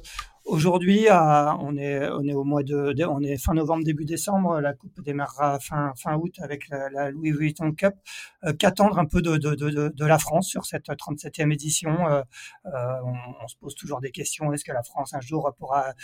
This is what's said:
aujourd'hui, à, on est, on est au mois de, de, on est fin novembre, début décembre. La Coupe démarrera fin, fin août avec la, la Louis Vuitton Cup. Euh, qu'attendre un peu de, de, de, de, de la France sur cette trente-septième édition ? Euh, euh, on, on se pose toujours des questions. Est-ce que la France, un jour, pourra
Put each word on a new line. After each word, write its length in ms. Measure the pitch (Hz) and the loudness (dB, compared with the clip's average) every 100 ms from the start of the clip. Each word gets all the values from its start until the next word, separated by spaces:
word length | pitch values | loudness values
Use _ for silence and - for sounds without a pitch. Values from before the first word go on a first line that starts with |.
| - - - _ | -2 -14 -14 _
aujourd'hui, 640 | - 160 175 180 180 202 220 | -2 2 4 4 4 6 8
à, 500 | 180 156 147 147 - | 8 8 6 4 0
on 160 | 143 143 | -2 -4
est, 320 | 139 139 - | -2 -2 -2
on 140 | - | -2
est 100 | 143 | -2
au 100 | 139 | 0
mois 200 | 139 147 | 0 0
de, 320 | 139 143 143 | 0 0 0
de, 100 | 135 | 0
on 160 | 175 139 | 0 0
est 160 | 143 139 | -2 -2
fin 160 | - | 0
novembre, 320 | 160 151 160 | 2 2 0
début 220 | 156 151 156 | 0 -2 -4
décembre. 540 | 160 - 196 180 160 | -4 0 2 2 2
La 120 | 143 | -2
Coupe 260 | 139 185 - | -4 -12 -12
démarrera 580 | 147 143 143 - 143 139 | -6 -4 -4 0 0 0
fin, 320 | - 151 143 | -4 -2 -2
fin 220 | 123 170 156 | -4 -4 -2
août 180 | 175 - | -4 -6
avec 300 | 143 143 - | -10 -10 -8
la, 180 | 139 135 | -8 -6
la 220 | 139 139 | -4 -4
Louis 220 | 143 156 | -2 -2
Vuitton 400 | 147 151 151 156 | 0 -2 -2 -4
Cup. 200 | 156 196 196 - - - _ | 0 -2 -2 -12 -18 -18 _
Euh, 100 | 165 | -4
qu'attendre 440 | 151 196 190 208 175 | 2 2 4 4 4
un 60 | |
peu 160 | 165 180 | 2 2
de, 160 | 165 156 | 2 2
de, 180 | 147 | 2
de, 140 | 143 147 | 0 0
de, 200 | 147 151 | 0 -2
de 100 | 147 151 | 2 4
la 100 | 156 | 4
France 320 | - 160 185 | 4 0 0
sur 160 | - | -6
cette 320 | - 160 - 143 | -6 -8 -6 -8
trente-septième 560 | - 147 151 - 151 | -8 -8 -8 -2 0
édition ? 540 | 147 151 151 156 165 165 | 0 0 -2 0 2 2
Euh, 160 | 143 127 - - - | 2 0 -10 -20 -18
euh, 60 | 190 135 123 131 | -8 -6 -4 -4
on, 400 | 127 127 123 - | -6 -6 -10 -14
on 40 | 113 | -16
se 80 | - | -14
pose 180 | 139 | -16
toujours 260 | - - 131 | -12 -8 -6
des 100 | 131 | -6
questions. 400 | - 139 - 151 | -8 -8 -4 -2
Est-ce 100 | 147 | -2
que 80 | - | -2
la 100 | 127 | -4
France, 300 | - - 135 | -2 -4 -6
un 80 | 143 | -6
jour, 340 | 127 156 143 - | -4 -2 -2 -4
pourra 340 | 139 139 135 127 | -2 0 0 -6